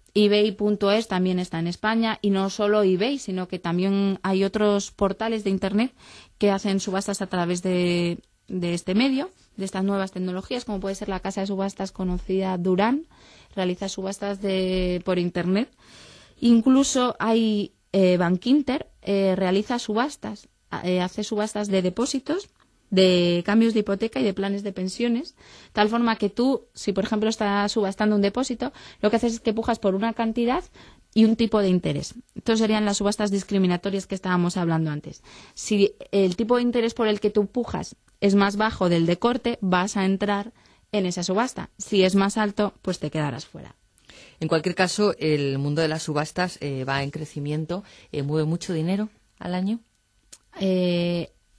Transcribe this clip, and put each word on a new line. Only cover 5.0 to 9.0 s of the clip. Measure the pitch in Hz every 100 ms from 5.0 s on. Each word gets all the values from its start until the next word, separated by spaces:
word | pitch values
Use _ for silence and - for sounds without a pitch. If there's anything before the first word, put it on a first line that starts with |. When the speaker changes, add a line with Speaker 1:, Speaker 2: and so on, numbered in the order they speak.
| 196 190 220 220
Speaker 1:
de | 202
Internet | 190 196 196 254 - - - - -
que | 202
hacen | 196 202 196
subastas | 202 190 196 196
a | 185
través | 180 170 180
de, | 185 180 180 175 175 170 - _ -
de | 185 175
este | 170 -
medio, | 196